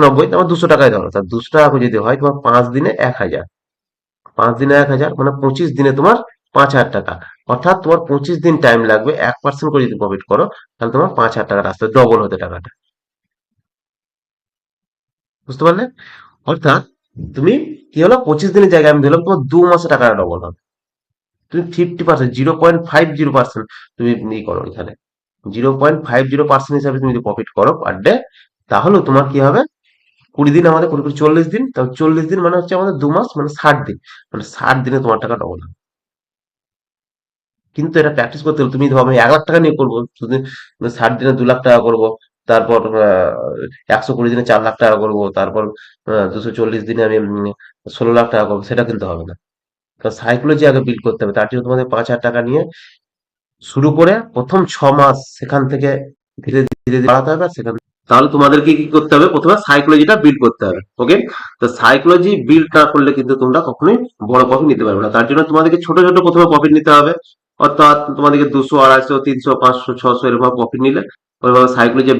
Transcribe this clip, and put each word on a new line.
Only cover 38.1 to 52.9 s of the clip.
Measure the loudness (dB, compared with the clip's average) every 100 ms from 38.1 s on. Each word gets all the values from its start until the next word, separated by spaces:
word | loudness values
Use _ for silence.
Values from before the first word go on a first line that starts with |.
| 0
প্র্যাকটিস | -4 -4
করতে | -4 -2
হলে | -2 -2
তুমি | 0
ধরো | 2 2
আমি | 2
এক | 4
লাখ | 2 2
টাকা | 2
নিয়ে | 2 0
করবো, | -2 -4 -8 _
যদি | -6 -6 -8 -16 -20 -10 -10 -4
ষাট | -2 -2
দিনে | -2 0
দু | 0
লাখ | 0
টাকা | 4 4 4
করবো, | 0 0 -4 _ _ -2
তারপর, | 0 2 0 0 0
আহ, | 2 2 0 -4 -8 -10 -12 -12 -4 -4
একশো | -2 -2
কুড়ি | -2
দিনে | -2 0
চার | 0
লাখ | 0 0
টাকা | 0 2
করবো, | 0 -4 -4 -4
তারপর, | -4 -4 -6 -10 -20 _ -6
আহ, | -4 -2
দুশো | -6 -8 -4
চল্লিশ | -4 -4 -4
দিনে | -2 0
আমি, | 0
উম, | -2 -4 -6 -10 -18 _ -16 -4
ষোলো | 0
লাখ | 2 2
টাকা | 0 -2
করবো, | -4 -4
সেটা | -4 -4
কিন্তু | -4 -8
হবে | -10 -12
না। | -18 _ _ _ _ _ _
কারণ | -10 -6
সাইকোলজি | -2 -2 0 2 2
আগে | 2 -2
বিল্ড | -4 -4
করতে | -4
হবে, | -4
তার | -4 -4
জন্য | -4 -4
তোমাদের | -4 -2
পাঁচ | -4 -4
হাজার | -4 -4
টাকা | -4
নিয়ে | -2 -2 -4 -10 -20